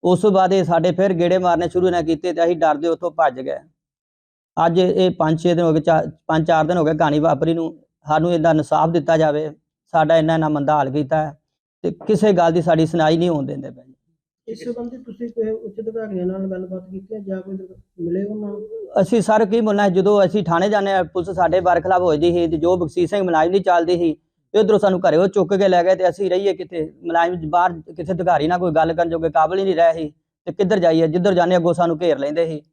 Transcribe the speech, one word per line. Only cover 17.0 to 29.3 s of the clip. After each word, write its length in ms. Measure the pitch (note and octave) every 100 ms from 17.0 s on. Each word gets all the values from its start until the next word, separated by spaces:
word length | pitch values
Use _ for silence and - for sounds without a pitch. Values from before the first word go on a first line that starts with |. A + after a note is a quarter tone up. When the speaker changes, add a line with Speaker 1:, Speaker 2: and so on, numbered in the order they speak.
| - A3
Speaker 2:
ਹੈ 40 |
ਜਾਂ 220 | G3 F#3+
ਕੋਈ 160 | F#3 F#3+ F#3 F#3 _ _
ਮਿਲੇ 220 | E3+ F#3
ਉਹਨਾਂ 260 | G3+ G#3+ G#3
ਨੂੰ? 180 | - - - - G3+
Speaker 1:
ਅਸੀਂ 200 | F#3+ A#3
ਸਰ 240 | G3+ G#3+ A3
ਕੀ 160 | A3+
ਬੋਲਣਾ 220 | A3 G3+
ਹੈ, 60 | G3+
ਜਦੋਂ 360 | F3+ F#3+ G#3 F#3+
ਅਸੀਂ 180 | G#3
ਥਾਣੇ 260 | E3 E3+ F#3+
ਜਾਂਦੇ 220 | G#3 G3
ਹਾਂ, 120 | G3
ਪੁਲਿਸ 260 | F3 F#3 F3
ਸਾਡੇ 300 | F3+ E3+ F3+
ਬਰਖਲਾਫ 420 | F3+ E3+ F3 F#3
ਹੋ 140 | F3+ D3+
ਜਾਂਦੀ 160 | E3+
ਸੀ, 160 | F3 E3+
ਤੇ 100 | D#3+
ਜੋ 200 | E3 F3+
ਬਖਸ਼ੀਸ਼ 320 | E3+ - E3+
ਸਿੰਘ 120 | G3+
ਮੁਲਾਜ਼ਮ 300 | F#3 D#3+ D#3+
ਦੀ 60 | F#3+
ਚੱਲਦੀ 380 | F#3 F3 E3 F3+
ਸੀ, 200 | E3+ D3+ _ _ _
ਇੱਧਰੋਂ 260 | G#3 G#3+ G#3+
ਸਾਨੂੰ 200 | G3+ F#3
ਘਰੇ 180 | F#3 D#3
ਉਹ 100 | F#3+
ਚੁੱਕ 260 | G3+ F3
ਕੇ 140 | G3 G3
ਲੈ 160 | F3+
ਗਏ, 120 | F3 F#3+
ਤੇ 140 | F#3
ਅਸੀਂ 200 | E3+ F#3+
ਰਹੀਏ 240 | F3+ G3
ਕਿੱਥੇ? 400 | F#3 F#3 F3 D#3 -
ਮੁਲਾਜ਼ਮ 460 | E3+ E3+ E3+ F3+ D#3
ਬਾਹਰ 240 | F3 F3
ਕਿੱਥੇ, 400 | E3 D#3 D#3+ D#3+
ਅਧਿਕਾਰੀ 340 | F3+ F3+ E3 D3+
ਨਾਲ 120 | F3+
ਕੋਈ 120 | F3+
ਗੱਲ 220 | D#3 D#3+
ਕਰਨ 160 | E3 E3+
ਜੋਗੇ 200 | E3 D#3+